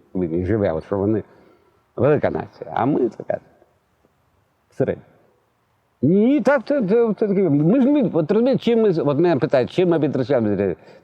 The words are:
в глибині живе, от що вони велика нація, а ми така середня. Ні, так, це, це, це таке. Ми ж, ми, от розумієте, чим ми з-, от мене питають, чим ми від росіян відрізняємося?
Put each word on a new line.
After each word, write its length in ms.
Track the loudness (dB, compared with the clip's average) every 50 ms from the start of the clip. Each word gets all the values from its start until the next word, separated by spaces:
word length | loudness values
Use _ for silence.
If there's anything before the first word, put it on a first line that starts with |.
| _ _ -8
в 40 | -6
глибині 280 | -4 -4 -4 -4 -2
живе, 260 | -2 -2 -2 -2 -2 -2
от 120 | -4 -6
що 140 | -6 -4 -2
вони 240 | -2 -2 -2 -2 -4 -8 -16 _ _ _ _ _ _ _ _ _ _ _ _
велика 340 | -2 0 0 0 0 0 -2
нація, 420 | -4 -4 -8 -10 -14 -18 -16 -8 -6
а 100 | -4 -2
ми 240 | 0 0 0 -2 -2
така 320 | -4 -8 -8 -8 -8 -8 -10 _ _ _ _ _ _ _ _ _ _ _ _ _ _ _ _ _ _ _ _ _ _ _ _ _
середня. 320 | _ -4 -4 -4 -4 -6 -10 _ _ _ _ _ _ _ _ _ _ _ _ _ _ _ _ _ _ _ 0
Ні, 380 | 2 2 4 2 2 2 2
так, 260 | 2 0 0 0 0
це, 160 | -2 -2 -2 0
це, 320 | 0 0 2 2 0 0 -2
це 100 | -2 -2
таке. 220 | 0 0 2 2
Ми 300 | 2 2 2 2 4 4
ж, 80 | 4 2
ми, 220 | 2 2 0 0 0
от 180 | -2 0 0
розумієте, 340 | 0 2 2 2 0 0 0
чим 180 | 0 0 2 2
ми 100 | 2 0
з-, 100 | 0 0
от 160 | 0 0 2
мене 180 | 2 2 2
питають, 340 | 0 0 0 0 0 0 0
чим 180 | 0 0 2 2
ми 100 | 2 2
від 180 | 0 0 0
росіян 280 | -2 -2 0 0 0 0
відрізняємося? 360 | 0 0 0 0 -2 -4 -6 -10 -18 -20 -8